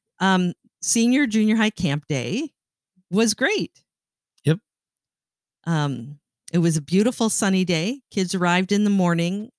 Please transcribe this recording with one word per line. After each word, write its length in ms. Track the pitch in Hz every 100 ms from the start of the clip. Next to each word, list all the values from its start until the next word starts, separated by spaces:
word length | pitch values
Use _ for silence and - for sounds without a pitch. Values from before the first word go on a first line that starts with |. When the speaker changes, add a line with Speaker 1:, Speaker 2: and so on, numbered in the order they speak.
| _ -
Speaker 1:
um, 340 | 190 185 180 - _ _
senior 440 | - 233 233 262 269
junior 280 | 214 214 220
high 160 | 214
camp 340 | - 165 143 -
day 440 | 139 117 208 311 _ _ _ _ _ -
was 240 | 190 220
great. 500 | - 277 415 - _ _ _ _ _ _ _ 139
Speaker 2:
Yep. 140 | 175 _ _ _ _ _ _ _ _ _ _ 165
Speaker 1:
Um, 540 | 160 147 120 123 147 _ _ -
it 60 | 175
was 180 | 170 160
a 40 |
beautiful 480 | 143 185 226 - 220
sunny 360 | - 196 190 180
day. 360 | 160 185 277 _
Kids 220 | 208 180
arrived 380 | 185 175 175 185
in 120 | 202
the 60 | 208
morning 600 | 196 175 170 170 202 220